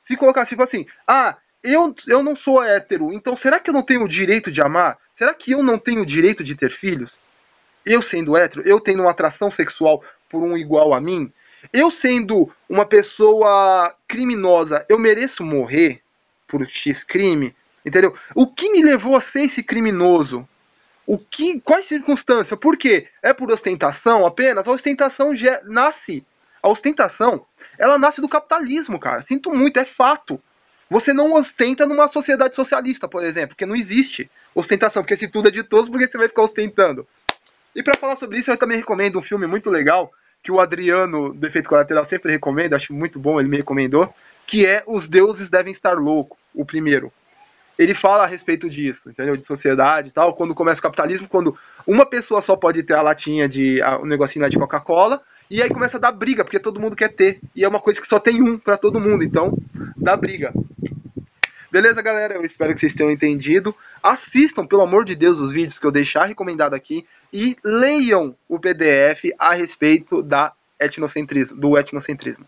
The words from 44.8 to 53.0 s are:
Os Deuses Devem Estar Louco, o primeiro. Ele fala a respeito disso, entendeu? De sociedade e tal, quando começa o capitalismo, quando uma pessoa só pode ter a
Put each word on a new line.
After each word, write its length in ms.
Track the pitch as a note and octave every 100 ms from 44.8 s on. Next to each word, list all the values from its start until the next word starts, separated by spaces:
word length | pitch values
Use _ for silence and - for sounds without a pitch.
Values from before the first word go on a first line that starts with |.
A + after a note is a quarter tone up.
| G#3+
Os 220 | A3 D#3+
Deuses 400 | E3+ G3+ G3 F#3+
Devem 240 | F3+ F3+
Estar 220 | F#3+ G3
Louco, 420 | F3+ D3 D#3 C#3 - _
o 140 | - C#3+
primeiro. 440 | D#3 D#3 C#3 A2+ _ _ _ _ _ _ _
Ele 160 | E3+
fala 300 | G3 F#3+ G3+
a 20 | F#3
respeito 420 | F3 - E3 E3+
disso, 400 | C#3+ D3 B2 -
entendeu? 280 | A#2 C3+ C#3+
De 80 |
sociedade 640 | C3+ C#3+ C#3+ C3+ C3+ D#3 C#3
e 20 |
tal, 240 | - E3+
quando 180 | E3+ E3+
começa 280 | D#3 E3 D#3+
o 20 |
capitalismo, 460 | - - D#3 F#3 F#3+
quando 280 | F#3+ E3+ - - - -
uma 180 | G#3+
pessoa 380 | C#4 A#3+ A#3 G#3+
só 140 | G3 F#3+
pode 260 | F3+ E3
ter 120 | D#3
a 80 | D#3